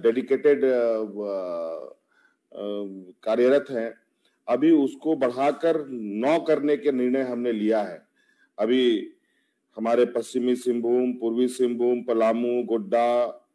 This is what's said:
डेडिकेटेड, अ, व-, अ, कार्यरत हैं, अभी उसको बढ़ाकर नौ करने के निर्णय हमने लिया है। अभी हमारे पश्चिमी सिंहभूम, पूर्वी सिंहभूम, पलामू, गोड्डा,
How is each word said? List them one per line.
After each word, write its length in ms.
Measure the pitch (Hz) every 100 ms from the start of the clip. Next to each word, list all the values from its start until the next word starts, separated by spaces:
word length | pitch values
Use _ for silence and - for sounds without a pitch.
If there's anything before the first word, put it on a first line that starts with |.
डेडिकेटेड, 600 | 113 120 120 131 147 139
अ, 340 | 131 123 117 110
व-, 960 | 107 101 101 95 90 85 82 80 64 - _ _ _ _ _
अ, 320 | - 104 104 101 95 92 -
कार्यरत 420 | 110 113 127 143 143
हैं, 240 | 123 113 - _ _ _ _ -
अभी 220 | 123 156
उसको 460 | 156 135 - 156 156
बढ़ाकर 680 | 127 123 139 135 165 156 135
नौ 520 | 123 107 104 131 165
करने 360 | 160 147 147 139
के 160 | 147
निर्णय 300 | 127 123 127
हमने 300 | 131 120 120
लिया 300 | 110 107 110
है। 240 | 95 80 - _ _ _ _ -
अभी 560 | 110 127 123 107 - - _ _ _ _ _ 113
हमारे 280 | 113 120
पश्चिमी 520 | 117 120 113 123 123 123
सिंहभूम, 560 | 123 120 117 123 127
पूर्वी 360 | 123 113 113 127
सिंहभूम, 540 | 123 123 120 123 123
पलामू, 600 | 120 113 113 117 120 120
गोड्डा, 640 | 110 113 98 117 120 120 117 - _